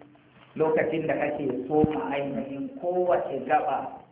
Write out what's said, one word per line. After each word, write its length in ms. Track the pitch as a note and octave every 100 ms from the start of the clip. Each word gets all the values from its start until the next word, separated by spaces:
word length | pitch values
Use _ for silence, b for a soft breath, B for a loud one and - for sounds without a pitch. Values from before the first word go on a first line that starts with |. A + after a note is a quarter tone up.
| - - _ - -
lokacin 520 | - D#3+ D#3 D#3 E3 D#3
da 80 |
kake 540 | C3+ D3 - C3+ B2 -
soma 420 | D3+ D3+ C#3+ C3
ainihin 640 | C#3+ C#3 A#2 C#3 C#3 C3+ -
kowace 640 | F3 F3+ F3 D#3 C#3 C3+ B2
gaba 560 | D3+ - C3 - - -